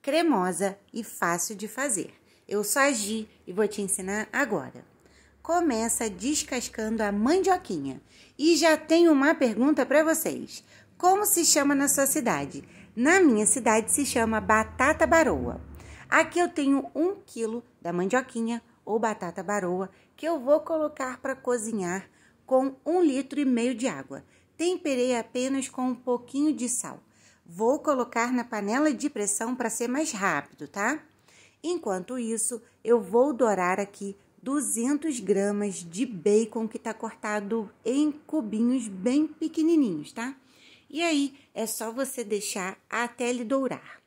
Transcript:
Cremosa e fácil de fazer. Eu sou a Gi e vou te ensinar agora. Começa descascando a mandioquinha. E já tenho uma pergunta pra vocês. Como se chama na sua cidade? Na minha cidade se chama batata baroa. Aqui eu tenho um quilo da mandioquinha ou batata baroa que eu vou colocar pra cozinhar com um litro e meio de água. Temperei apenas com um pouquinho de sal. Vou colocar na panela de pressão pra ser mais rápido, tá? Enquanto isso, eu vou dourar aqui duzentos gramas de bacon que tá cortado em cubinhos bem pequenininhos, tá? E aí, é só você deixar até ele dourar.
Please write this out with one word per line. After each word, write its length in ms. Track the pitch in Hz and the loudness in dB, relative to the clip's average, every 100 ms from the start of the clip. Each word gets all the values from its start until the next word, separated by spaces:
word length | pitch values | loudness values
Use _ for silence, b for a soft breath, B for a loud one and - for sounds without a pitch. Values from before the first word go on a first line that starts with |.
Cremosa 760 | - 302 339 233 180 165 196 185 _ | 0 2 2 2 0 0 -4 -4 _
e 140 | 214 | -12
fácil 500 | 220 - 180 170 - | -10 -4 -2 0 -4
de 140 | 202 208 | -6 -10
fazer. 460 | - 277 202 - - b b - | -6 -4 -4 -6 -12 b b -6
Eu 160 | 202 | -4
sou 160 | 202 285 | 0 2
a 100 | 277 | 2
Gi 360 | 247 202 220 220 _ - | 2 -2 -6 -8 _ -10
e 60 | |
vou 160 | 185 208 | -2 0
te 140 | 208 | 0
ensinar 440 | 202 - 185 208 220 | -4 -4 -4 -6 -4
agora. 540 | 240 269 190 127 123 - _ b b b b | -2 -2 -2 -6 -14 -20 _ b b b b
Começa 680 | - 339 339 220 226 - 226 | -2 2 2 0 0 -2 -4
descascando 960 | 180 226 302 - 254 - - 220 220 | -4 -2 -2 -2 -6 -6 -6 -4 -2
a 100 | 214 | -2
mandioquinha. 880 | 202 233 359 370 359 - 175 139 135 b b b - | 0 2 4 4 2 0 -6 -6 -10 b b b 0
E 180 | 302 320 | 2 4
já 180 | 330 | 4
tenho 380 | 302 311 330 339 | 2 4 6 8
uma 220 | 285 277 | 6 4
pergunta 500 | 330 254 208 269 294 | 4 2 4 2 4
pra 180 | 247 277 | 4 4
vocês. 600 | 320 320 180 127 - - b b b _ | 4 2 -2 -4 -10 -14 b b b _
Como 300 | 359 392 415 | 4 4 4
se 180 | 349 | 2
chama 300 | 320 302 285 | 4 4 4
na 140 | 277 277 | 2 2
sua 180 | 277 269 | 2 2
cidade? 580 | 311 233 151 143 139 B B B - | 0 0 -2 -2 -10 B B B 0
Na 240 | 262 381 | 4 6
minha 240 | 330 214 | 6 6
cidade 480 | 214 277 226 220 220 | 4 2 2 2 2
se 140 | - 269 | -2 0
chama 340 | 247 226 220 | 0 0 0
batata 680 | 214 220 220 - 262 311 302 | 2 2 2 0 2 4 4
baroa. 540 | 330 277 147 120 - - B B B B | 4 4 0 -4 -8 -12 B B B B
Aqui 300 | 294 330 339 | 2 2 0
eu 100 | 349 | 0
tenho 420 | 349 277 277 262 | 0 2 2 0
um 220 | 262 339 403 | -2 -2 -2
quilo 460 | - - 226 233 - _ | -12 -6 -6 -6 -12 _
da 100 | 170 | -4
mandioquinha 680 | 175 185 254 254 226 226 233 _ _ | -2 2 0 0 -6 -4 -4 _ _
ou 160 | - 220 | -4 0
batata 440 | 220 214 180 175 | 0 -4 -8 -8
baroa 480 | 180 208 180 180 190 b b _ | -4 -2 -2 -4 -6 b b _
que 100 | 302 | -4
eu 140 | 330 | -2
vou 200 | 247 302 | 2 2
colocar 600 | 302 320 302 294 262 254 | 2 -2 -2 -4 -8 -6
pra 160 | 269 262 | -8 -6
cozinhar 720 | - 247 214 226 175 185 - b b b - | -4 -4 -2 -4 -4 -6 -8 b b b 0
com 240 | 262 269 269 | 0 0 -6
um 160 | - 359 | -2 2
litro 380 | 330 262 269 277 | 4 2 -4 -2
e 60 | |
meio 320 | 277 233 240 233 | 0 2 0 -2
de 100 | 247 | -4
água. 380 | 147 135 139 b b b _ | -6 -10 -14 b b b _
Temperei 600 | 330 370 302 262 247 240 | -2 -2 -2 0 0 0
apenas 520 | - 254 254 269 262 | -2 -4 -2 -2 -4
com 140 | - | -4
um 120 | 254 | -4
pouquinho 580 | 247 - 240 240 277 302 | -4 -2 -4 -4 0 0
de 160 | 233 247 | 0 -2
sal. 320 | - 156 - _ b b b - | -4 -6 -14 _ b b b -18
Vou 320 | 170 220 294 | -2 2 2
colocar 540 | - 269 262 240 240 | 0 0 0 -2 0
na 100 | 254 | 0
panela 500 | 233 214 202 240 311 | -2 -4 -2 2 2
de 160 | 262 285 | 0 -4
pressão 460 | - 202 - 254 | -4 -4 -2 -4
pra 160 | 247 226 | -2 -4
ser 160 | 220 240 | -2 -4
mais 240 | 254 311 | -2 -4
rápido, 560 | 208 190 147 - - 147 | -2 0 0 -4 -16 -12
tá? 340 | 202 208 311 - b b b b b | -4 -2 -2 -10 b b b b b
Enquanto 560 | 311 359 240 185 180 254 | -6 -4 -2 -4 -4 -6
isso, 420 | 226 226 - 233 b b | -4 -4 -4 -6 b b
eu 180 | - 233 | 2 2
vou 320 | 185 226 269 | 4 4 4
dourar 460 | 233 240 190 180 190 | 4 2 4 2 0
aqui 380 | 196 - 202 196 b _ | -4 -8 -12 -12 b _
duzentos 800 | - 285 226 226 240 294 320 247 | -4 -2 -2 -2 0 0 -2 -6
gramas 560 | 190 196 202 202 208 175 | 0 2 2 -2 -4 -6
de 280 | 175 170 | -12 -6
bacon 600 | 247 196 180 208 226 233 220 | -6 -2 2 2 2 -4 -6
que 100 | 226 | -6
tá 160 | 233 | -10
cortado 800 | 214 220 - 220 214 202 226 208 _ | -8 -10 -8 -6 -4 -2 -4 -6 _
em 260 | - 262 302 | -2 0 0
cubinhos 800 | 285 - 311 214 214 240 262 220 | -2 -6 -4 -4 0 0 0 -4
bem 400 | 190 202 277 311 | -4 0 2 0
pequenininhos, 840 | - 320 320 320 330 247 156 147 | -2 -6 0 4 4 4 -2 -8
tá? 240 | - 240 269 b b b b b | -10 -10 -10 b b b b b
E 140 | 285 | -2
aí, 360 | 339 302 277 B B | 0 2 0 B B
é 140 | - 220 | -8 -6
só 240 | - 220 | -4 -6
você 320 | 226 262 - | -4 -6 -6
deixar 520 | 208 208 202 214 185 196 _ | -4 -4 -4 -6 -6 -8 _
até 400 | 214 240 - 240 | -4 -4 -4 -4
ele 140 | 247 | -2
dourar. 580 | 226 269 262 143 - - | -2 -2 -2 -6 -12 -20